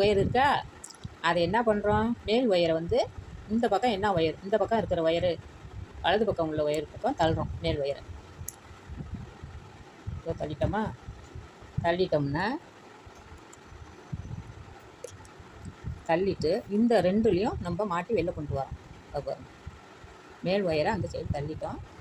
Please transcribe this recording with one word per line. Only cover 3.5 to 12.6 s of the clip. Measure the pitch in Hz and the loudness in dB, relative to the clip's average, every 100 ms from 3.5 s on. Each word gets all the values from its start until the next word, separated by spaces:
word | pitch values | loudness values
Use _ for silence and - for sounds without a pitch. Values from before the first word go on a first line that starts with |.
இந்த | 220 233 | 0 2
பக்கம் | 359 247 196 | 4 2 2
என்ன | 208 180 | 2 4
ஒயர், | 160 - 190 | 2 0 -8
இந்த | 208 | -2
பக்கம் | 190 226 | 0 2
இருக்கிற | 175 170 160 | 2 2 2
ஒயரு, | 170 175 165 - - - - - - 156 | 2 2 -2 -8 -18 -16 -14 -14 -2 2
வலது | 202 208 | 4 2
பக்கம் | 170 160 | 0 0
உள்ள | 156 147 | 0 0
ஒயர் | 151 151 - | 0 -2 -2
பக்கம் | 190 - | -2 2
தள்ளுறோம் | 165 160 151 - 165 | 2 2 -2 -2 -2
மேல் | 151 | 0
ஒயரை. | 139 135 - - - - - - - - - - - - - - - - - - - - - - | -2 -4 -8 -14 -16 -12 -12 -14 -20 -18 -14 -12 -8 -10 -10 -14 -14 -14 -16 -20 -20 -12 -8 -6
இதோ | 165 165 | -6 -4
தள்ளிட்டோமா? | 151 151 151 196 208 - - - - - - - - - 170 | -4 -2 0 0 -2 -6 -14 -16 -16 -16 -16 -18 -6 -2 2
தள்ளிட்டோம்னா, | 175 180 151 139 147 202 294 | 2 4 2 2 2 0 -2